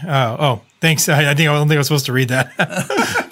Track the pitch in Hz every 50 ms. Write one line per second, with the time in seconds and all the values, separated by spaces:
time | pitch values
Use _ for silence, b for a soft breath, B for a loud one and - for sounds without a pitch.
0 | 151 180 143 135 127 113 117 139 151 139 120 104 - _ _ _ - 165 156 -
1 | - 180 151 143 151 143 139 143 165 151 147 147 151 151 156 147 135 139 151 143
2 | 135 131 123 131 131 120 127 131 123 - - - 170 - 175 185 185 - 415 359
3 | - - - - - -